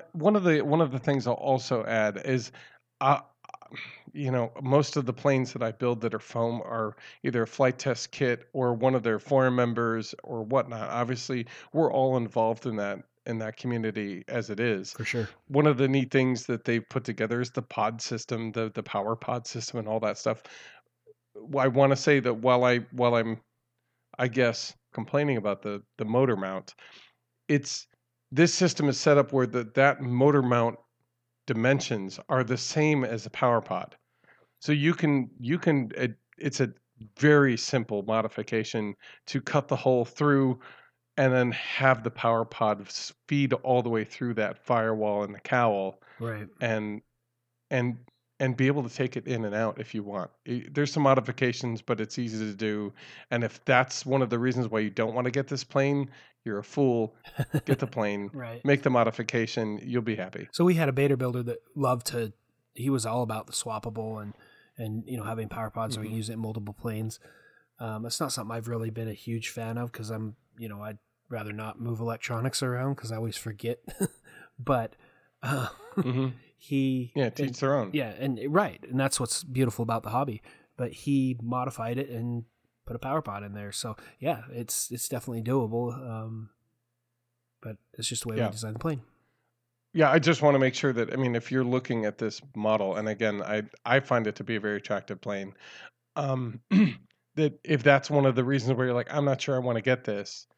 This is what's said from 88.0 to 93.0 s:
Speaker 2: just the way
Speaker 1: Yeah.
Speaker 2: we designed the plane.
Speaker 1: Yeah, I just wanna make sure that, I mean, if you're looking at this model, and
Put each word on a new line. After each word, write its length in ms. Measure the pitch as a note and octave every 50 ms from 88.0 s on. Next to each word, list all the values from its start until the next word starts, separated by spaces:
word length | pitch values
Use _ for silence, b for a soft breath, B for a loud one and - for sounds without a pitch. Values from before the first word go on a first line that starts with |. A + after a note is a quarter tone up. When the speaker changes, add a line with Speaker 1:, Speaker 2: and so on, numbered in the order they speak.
| A2+
Speaker 2:
just 160 | - A#2+ - -
the 60 | A#2
way 80 | A2
Speaker 1:
Yeah. 80 | A2+ A#2
Speaker 2:
we 40 | G2+ G#2
designed 220 | A2 A2+ G#2+ G#2+
the 40 | A2
plane. 220 | - E3 D3+ B2 - _ _ _ _ _ _ _ _ _ _ _ _ _ _ _ _ _ -
Speaker 1:
Yeah, 160 | D#3 D#3 C3+
I 80 | C#3+ E3
just 220 | C#3 E3 D#3+ -
wanna 180 | D3 D3 C#3+ C3
make 140 | C3 B2+ B2
sure 180 | - - C#3 B2
that, 180 | A#2 A2+ - -
I 20 |
mean, 180 | C3 C3 B2 A#2+
if 160 | A#2 - -
you're 120 | C3 C3 B2+
looking 420 | B2 B2 B2+ B2+ - B2 A2+ G#2+
at 120 | G#2 -
this 240 | - A2+ G#2+ - - - - -
model, 400 | G#2+ G#2+ G#2+ A2 G#2+ G2 F#2+ E2+
and 120 | G#2